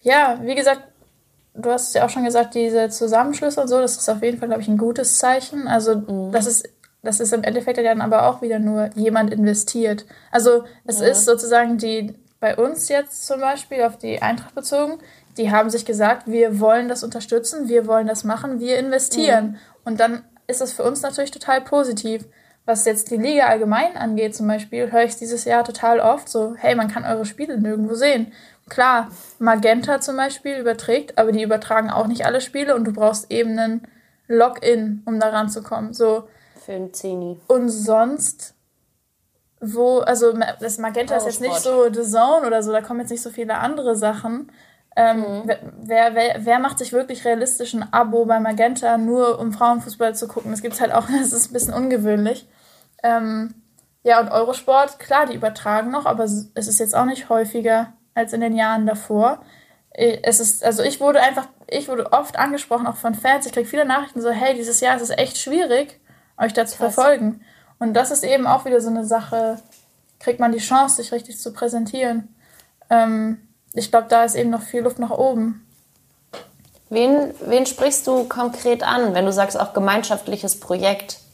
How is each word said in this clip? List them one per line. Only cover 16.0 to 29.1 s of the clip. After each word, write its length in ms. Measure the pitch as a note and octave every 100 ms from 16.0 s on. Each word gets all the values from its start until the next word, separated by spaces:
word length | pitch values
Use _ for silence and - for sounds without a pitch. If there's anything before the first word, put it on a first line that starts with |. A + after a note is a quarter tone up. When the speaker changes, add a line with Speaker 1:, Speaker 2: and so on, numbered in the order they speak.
| G#3 B3 -
Speaker 1:
"Wir 320 | A3+ A3+ G#3
wollen 280 | G#3+ A3+ B3
das 140 | -
unterstützen, 680 | A3+ A#3 G#3+ A#3 A#3 D#4+ C4
wir 180 | A#3 A3
wollen 200 | A3 A3
das 160 | G#3+
machen, 360 | G#3+ A3 C#4 B3+
wir 180 | A#3+ B3
investieren." 680 | C4 C4 C4 - D#4 A#3 G#3+
Speaker 2:
Mhm. 60 | G#3 - _
Speaker 1:
Und 160 | - G#3+
dann 220 | A3+ A#3 - _ -
ist 160 | B3+
es 100 | B3+
für 100 | -
uns 200 | - C#4
natürlich 280 | C#4 C4+ C#4
total 300 | - - C4
positiv. 640 | C4 C#4+ C4+ G#3+ A3 A3 G#3+ _ _ _ -
Was 180 | A3
jetzt 260 | A3 G#3+ -
die 60 | A#3
Liga 300 | A#3+ D4 B3+
allgemein 500 | A3 G#3+ G#3+ E4 F4+
angeht 380 | A#3 G#3+ G#3+
zum 120 | G#3+ G#3
Beispiel, 420 | G#3+ G#3 A#3+ A#3+
höre 120 | A#3
ich 120 | A#3 A#3
dieses 280 | A3+ A#3
Jahr 200 | A#3 A#3
total 360 | A#3 A#3 A3+ A#3
oft 280 | A3 C#4+ -
so, 260 | A#3 A3 A#3
"Hey, 160 | B3
man 140 | A#3+ G#3+
kann 160 | G#3+
eure 200 | - A3+
Spiele 340 | G#3+ - D4 B3+
nirgendwo 340 | G#3+ G#3+ G#3+
sehen." 380 | A3+ C#4 C4 A3+ - - _ _
Klar, 400 | - B3+ A#3+ G#3